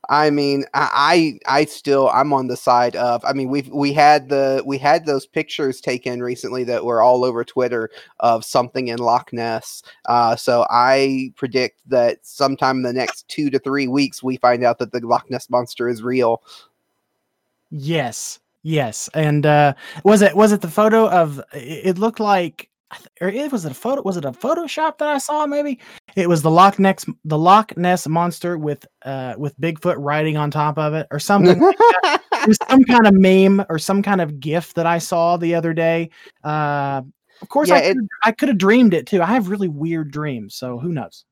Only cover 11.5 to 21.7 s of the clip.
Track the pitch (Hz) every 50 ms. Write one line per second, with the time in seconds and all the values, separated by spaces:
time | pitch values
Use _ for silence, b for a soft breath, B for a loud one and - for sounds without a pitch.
11.5 | 110 131 127 - _ _ _ - 131 123 120 120 - _ _ - - - 143 135
12.5 | 135 - 139 131 131 131 127 123 120 127 123 - - - _ _ - - 151 139
13.5 | 127 131 _ 135 135 143 139 123 127 143 139 131 - - - 131 127 123 - 123
14.5 | 123 120 123 120 117 _ 123 101 - 123 117 117 123 120 - _ 127 127 - _
15.5 | 123 123 123 - - - 120 120 123 110 110 123 127 127 120 117 117 - b b
16.5 | b b b b b _ _ _ _ _ _ _ _ _ _ _ _ _ _ _
17.5 | _ _ _ _ 156 147 135 151 170 160 135 117 - - - - - _ _ _
18.5 | _ _ _ 156 160 151 131 113 - - - - - 160 156 151 147 147 143 151
19.5 | 147 147 147 143 135 B B B B 151 B 196 214 202 208 196 147 190 220 214
20.5 | 208 202 - 165 151 208 214 220 220 226 220 190 170 180 165 151 143 139 - _
21.5 | - 147 143 -